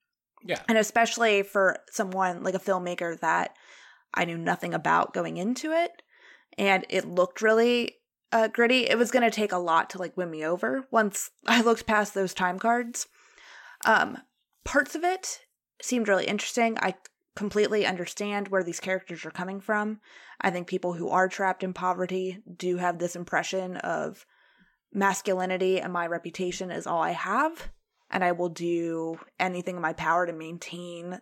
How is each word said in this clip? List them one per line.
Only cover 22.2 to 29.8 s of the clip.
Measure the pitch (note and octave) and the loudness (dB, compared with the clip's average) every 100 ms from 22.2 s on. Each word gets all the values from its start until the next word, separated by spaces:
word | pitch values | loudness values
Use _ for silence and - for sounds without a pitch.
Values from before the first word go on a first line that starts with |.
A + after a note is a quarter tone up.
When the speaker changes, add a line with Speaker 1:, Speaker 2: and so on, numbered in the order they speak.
| F#3 F#3 F#3 F3 | -4 -8 -14 -6
Speaker 2:
do | F3+ F3+ | -2 0
have | F3+ E3 | 0 -2
this | F3 F3 | -4 -6
impression | F3 D#3+ E3+ F#3+ F#3 F3+ | -4 -2 -2 -4 -4 -6
of | - E3 D3+ - _ _ _ _ _ _ _ | -4 -4 -4 -8 _ _ _ _ _ _ _
masculinity | G3 G3 F#3+ - F#3 F#3 F#3 F#3 F#3 | -2 0 0 -2 -2 -2 0 2 0
and | - | -2
my | F3+ E3+ | -4 -4
reputation | E3+ E3+ E3+ F3+ F3 F#3 | -6 -8 -6 -6 -4 -8
is | E3 E3+ | -8 -4
all | E3+ | 0
I | E3 | 0
have, | E3+ F3+ A3 D#4 E4 - - _ _ _ | -2 -2 0 0 -2 -12 -14 _ _ _
and | F#3+ | 0
I | F3+ | 0
will | F3 F3 | 2 -2
do | E3 E3+ E3+ E3+ E3 E3 E3 - - | -2 -2 -2 -2 -2 -4 -8 -12 -4
anything | F#3 F3+ F3+ | -4 -2 -6
in | F3+ | -4